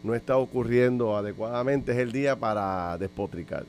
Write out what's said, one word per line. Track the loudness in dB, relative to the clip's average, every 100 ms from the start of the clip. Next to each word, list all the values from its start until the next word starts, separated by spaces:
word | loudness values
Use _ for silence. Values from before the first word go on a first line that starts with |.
no | -2
está | -2 2 2
ocurriendo | 2 -2 2 4 6 4 0 0
adecuadamente, | -2 -4 -4 0 2 0 0
es | 0
el | 0
día | 0 0 0
para | 0 0 0 -2 -2 -4
despotricar. | -6 -4 -6 -6 -8 -8